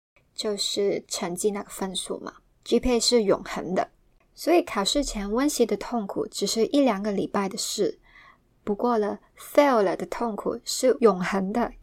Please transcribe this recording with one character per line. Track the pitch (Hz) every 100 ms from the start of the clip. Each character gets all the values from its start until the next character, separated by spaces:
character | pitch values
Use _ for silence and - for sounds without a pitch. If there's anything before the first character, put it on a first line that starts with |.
| _ _ _
就 | - 220 202
是 | - - 202 165 -
成 | - 233
绩 | 226 214
那 | 202
个 | 202
分 | - 190
数 | 180 - -
嘛 | - - _ _
，G | - 240
P | 247
A | 233
是 | - 240
永 | 202 -
恒 | - - -
的。 | 185 - _ _ _ _
所 | - -
以 | 339
考 | 339 -
试 | 190 285
前 | 277 220 202
温 | 220 294
习 | -
的 | 226 208
痛 | - 240 196
苦 | - -
只 | - 196
是 | 226 220
一 | 285
两 | 269 196
个 | 208
礼 | 202 -
拜 | 202 196
的 | 202
事， | - - 185 - _ - - _ _ _
不 | -
过 | 202 247 233
了， | 208 208 _ -
fail | - - 294 240
了 | 190 -
的 | 185
痛 | - 233
苦 | 202 - 233
是 | - - 262 240
永 | 226 185
恒 | 180 196 190
的， | 240 233 -